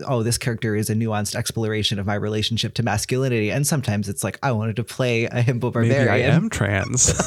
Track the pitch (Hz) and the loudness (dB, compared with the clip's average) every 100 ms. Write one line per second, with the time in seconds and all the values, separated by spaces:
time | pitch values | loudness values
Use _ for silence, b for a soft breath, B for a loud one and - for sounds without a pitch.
0 | - 120 113 110 127 113 113 104 107 107 | -4 0 0 0 -2 -2 0 0 0 0
1 | 113 104 104 110 - 117 110 107 101 101 | 0 -2 -2 -4 -4 -2 -2 0 -2 -2
2 | 98 104 107 107 104 113 117 - 113 107 | -2 -2 -2 -2 -2 -2 -2 -2 0 0
3 | - 131 135 117 107 123 143 151 - 104 | 0 -2 0 0 0 0 0 0 0 -2
4 | 101 - 101 - 139 110 113 110 110 - | -2 -4 -6 -2 -2 0 -2 -4 -6 -2
5 | 127 117 113 120 117 120 120 120 117 135 | 0 0 0 0 0 0 0 2 4 4
6 | 120 104 - 165 220 - 101 98 107 127 | 4 4 4 4 2 0 0 0 0 0
7 | - 160 | 2 2